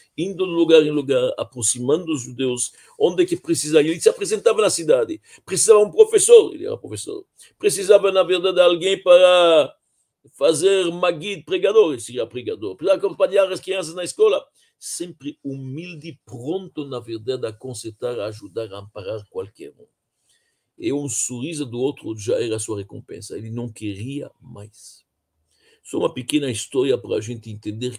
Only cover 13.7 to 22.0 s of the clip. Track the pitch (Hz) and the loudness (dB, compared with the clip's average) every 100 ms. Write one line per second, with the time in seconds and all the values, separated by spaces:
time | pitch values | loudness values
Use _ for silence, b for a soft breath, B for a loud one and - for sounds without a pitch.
13.7 | 185 160 180 175 - 214 - - _ _ | -6 -8 -10 -8 2 2 2 -4 _ _
14.7 | _ - - 175 165 139 - 139 135 131 | _ -14 -12 -12 -12 -14 -12 -12 -12 -10
15.7 | 139 180 160 160 135 _ 123 127 190 185 | -12 -12 -16 -18 -20 _ -12 -8 -8 -8
16.7 | - 143 127 117 113 107 131 113 107 131 | -12 -10 -10 -10 -8 -6 -6 -6 -10 -14
17.7 | 120 113 107 123 120 104 104 101 104 107 | -12 -14 -8 -6 -6 -8 -10 -12 -10 -10
18.7 | 98 101 107 95 110 101 92 101 - 73 | -12 -14 -14 -10 -10 -10 -12 -12 -14 -20
19.7 | - - _ _ _ _ _ _ _ _ | -20 -20 _ _ _ _ _ _ _ _
20.7 | - 110 143 143 - - 123 151 151 131 | -10 -6 -4 -6 -6 -8 -8 -10 -8 -8
21.7 | 120 131 - | -4 -4 -6